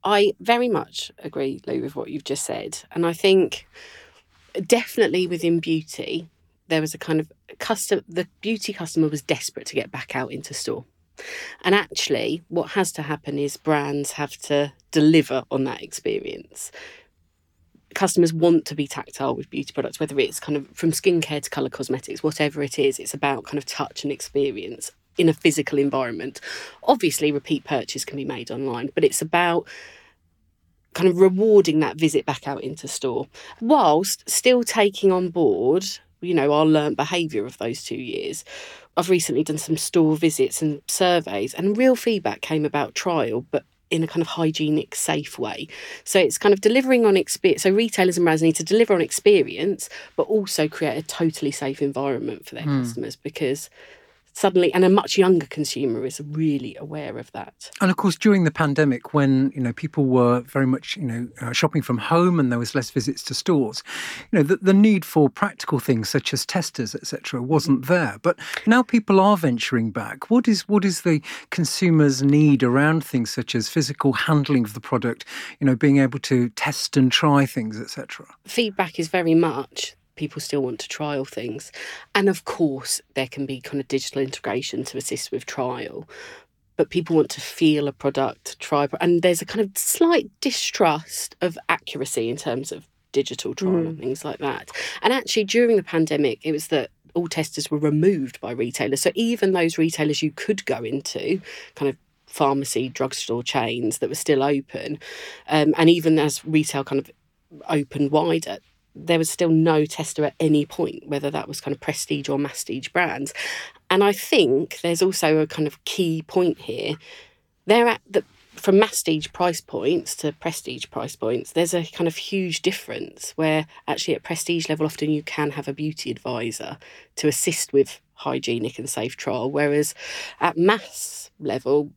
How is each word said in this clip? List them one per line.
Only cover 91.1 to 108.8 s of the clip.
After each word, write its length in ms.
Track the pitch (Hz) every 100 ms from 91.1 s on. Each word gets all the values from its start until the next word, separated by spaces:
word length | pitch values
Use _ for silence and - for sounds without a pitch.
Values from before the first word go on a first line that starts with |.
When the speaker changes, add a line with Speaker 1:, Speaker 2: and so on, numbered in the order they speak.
| - - -
Speaker 1:
of 160 | 175 165 -
accuracy 600 | 170 - 143 135 - 113
in 60 | 135
terms 360 | - 120 139
of 160 | 160 _ _ _
digital 420 | - 139 - - -
trial 180 | 185
Speaker 3:
Mm. 140 | 180 160
Speaker 1:
and 120 | 160
things 240 | 127 135
like 140 | 151 101
that. 300 | 143 - - - - -
And 100 | -
actually, 340 | 269 - 226 202
during 300 | 226 240 214
the 80 |
pandemic, 560 | 170 165 160 147 143 110
it 80 | 156
was 160 | 151 -
that 240 | 151 120 _ _ 170
all 120 | 170
testers 440 | - 151 - 147
were 80 | 147
removed 600 | 151 151 180 180 131 -
by 100 | 104
retailers. 500 | 120 120 - 107 135
So 100 | 185 -
even 380 | 233 233 196
those 240 | 185 165 165
retailers 440 | 160 160 151 147
you 100 | 156
could 340 | - - 202 -
go 180 | 127
into, 580 | 113 139 - - - 190 - - -
kind 160 | - 143
of 80 | 131 _ _ _
pharmacy, 600 | - - 139 139 - 131
drugstore 540 | - 135 - - 113
chains 540 | 123 139 113 120 113 -
that 100 | 127
were 60 | 151
still 280 | - 139
open, 560 | 139 139 135 - - 151 - - - - -
um, 260 | 156 151 -
and 120 | 165
even 300 | 170 160 156
as 260 | 151 - 156
retail 380 | 156 156 143
kind 160 | 135 135
of 100 | - _ _ _ _ 151 -
opened 420 | 156 139 139 139
wider, 460 | 151 165 165 - - _ _